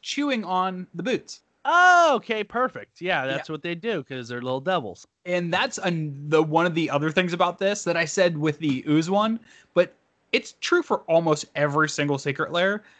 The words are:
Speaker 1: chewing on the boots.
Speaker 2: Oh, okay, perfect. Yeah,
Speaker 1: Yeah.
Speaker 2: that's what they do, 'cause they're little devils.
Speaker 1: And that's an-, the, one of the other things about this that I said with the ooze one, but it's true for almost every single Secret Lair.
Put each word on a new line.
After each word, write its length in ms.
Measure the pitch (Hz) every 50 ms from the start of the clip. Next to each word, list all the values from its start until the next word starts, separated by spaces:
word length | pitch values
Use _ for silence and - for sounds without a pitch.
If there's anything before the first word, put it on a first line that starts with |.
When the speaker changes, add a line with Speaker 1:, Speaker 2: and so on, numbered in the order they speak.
| -
Speaker 1:
chewing 420 | - - 277 294 285 262 226 196
on 420 | 175 185 185 185 190 185 180 185 - -
the 80 | 170 170
boots. 380 | 247 240 - - - - - _ _ _ _ -
Speaker 2:
Oh, 500 | 285 330 349 359 359 359 349 339 320 269
okay, 260 | 220 - - 226 214 208
perfect. 580 | - - 240 254 247 - 120 101 - _ _
Yeah, 240 | 175 185 180 147 131
Speaker 1:
Yeah. 80 | 135 135
Speaker 2:
that's 160 | 147 151 -
what 120 | 156 151 -
they 120 | 170 170
do, 260 | 170 180 233 214 160 131
'cause 260 | - 135 127 120 113
they're 140 | 123 123 120
little 180 | 127 127 135 135
devils. 440 | 180 190 170 123 101 87 - - _ _ _ _
Speaker 1:
And 280 | 180 180 180 175 170 170
that's 260 | 185 226 262 - -
an-, 500 | 190 185 175 160 156 151 139 139 147 147
the, 140 | 151 156 160
one 240 | 151 151 165 170
of 80 | 180 160
the 160 | 165 160 139
other 200 | 139 143 147 160 156
things 200 | 185 180 175 170
about 260 | 170 180 175 175 -
this 260 | 196 196 208 - -
that 120 | 175 165
I 100 | 170 165
said 300 | 147 - 196 185 180 165 147
with 200 | 151 156 147 -
the 240 | 165 147 131 127 - 151
ooze 220 | 147 156 160 170
one, 280 | 196 202 208 226 226 233 - - _ - _ _ _
but 200 | 175 180 175 - _ _ _ _ _ _ _ -
it's 220 | 254 254 - - _
true 220 | - - 349 349 311
for 180 | - - - -
almost 420 | - 165 165 170 165 151 147 - - -
every 340 | 151 147 147 143 156 156 151
single 300 | - - 143 143 143 131
Secret 320 | - 143 139 - 156 -
Lair. 320 | 160 175 180 190 208 208 - _ _